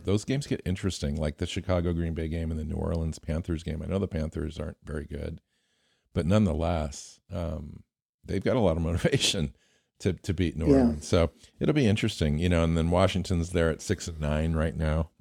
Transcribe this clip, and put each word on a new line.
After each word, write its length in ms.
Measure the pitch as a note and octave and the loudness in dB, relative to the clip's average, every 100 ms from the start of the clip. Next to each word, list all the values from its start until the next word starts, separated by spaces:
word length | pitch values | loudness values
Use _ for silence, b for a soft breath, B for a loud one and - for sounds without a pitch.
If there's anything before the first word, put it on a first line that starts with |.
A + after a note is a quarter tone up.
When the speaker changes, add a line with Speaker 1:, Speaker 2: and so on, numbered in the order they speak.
Speaker 1:
those 200 | F2+ G#2 | 0 0
games 220 | - D3 - | 0 -4 -2
get 140 | - | -4
interesting. 520 | - F#2+ F#2+ - C#2+ D2+ | -2 -2 -2 -2 -2 -2
Like 220 | D#2 - | -2 -2
the 80 | F2 | -4
Chicago 460 | F#2+ F#2 F2+ F2 | -4 0 0 2
Green 180 | E2+ E2 | 0 -2
Bay 140 | D#2+ D#2+ | -2 -4
game 220 | E2 D#2+ | -4 -4
and 100 | D#2+ | -4
the 40 | |
New 120 | D#2 D#2+ | -4 -4
Orleans 420 | D#2+ E2 D#2+ - | -2 -2 -2 -4
Panthers 440 | - D#2 E2+ D#2+ | -4 -4 -2 -4
game. 200 | E2 D#2 | -4 -6
I 40 | D#2+ | -4
know 120 | F#2+ | -4
the 80 | G2 | -2
Panthers 540 | - D#2+ - D#2+ D#2 | -4 -4 -4 -6 -6
aren't 160 | D#2+ - | -10 -10
very 220 | - D2+ D2+ | -8 -8 -6
good, 340 | D2 D#2 D#2+ _ _ _ _ _ _ _ | -8 -8 -10 _ _ _ _ _ _ _
but 140 | F#2+ E2+ | -2 2
nonetheless, 920 | G#2+ G2+ D2+ E2 E2+ D2 - - - _ | 4 4 2 0 0 -2 -8 -16 -20 _
um, 500 | F2+ E2+ D#2 D2+ - - _ _ _ | -8 -6 -8 -10 -16 -20 _ _ _
they've 200 | - F#2+ | -6 -2
got 120 | A2+ B2+ | 0 2
a 40 | |
lot 160 | F#2+ E2 | 4 2
of 60 | |
<laughs> 20 | |
motivation 720 | E2 E2+ E3 C#3 - G2 C#2+ - _ _ _ _ | 0 0 2 2 2 0 -4 -6 _ _ _ _
to, 120 | G2 | -2
to 220 | E2 - | -2 -4
beat 220 | E2 E2 D#2 | 0 0 2
New 100 | G#2+ | 4
Speaker 2:
Yeah. 160 | C3+ | 6
Speaker 1:
Orleans. 260 | A#2+ D2 - | 4 0 2
So 220 | F2+ E2 b b _ | 2 2 b b _
it'll 160 | C#3 | 0
be 120 | D3 A2+ | 4 4
interesting, 520 | G#2+ A2 - D#2 D2+ | 4 0 0 0 2
you 120 | F2+ | 2
know, 120 | E2+ | 4
and 140 | E2 E2 | 4 2
then 140 | E2 | 2
Washington's 600 | F2 F#2+ F#2 - F2 E2+ | 4 4 2 0 0 0
there 200 | F2 E2 | 2 2
at 100 | - | 0
six 240 | - F2+ - | -4 -4 -4
and 140 | D#2+ | -4
nine 320 | D2 D2+ E2 | -2 0 0
right 240 | D#2+ D#2 D2+ | 0 0 0
now, 340 | D#2 D#2 D#2+ _ | 0 0 -2 _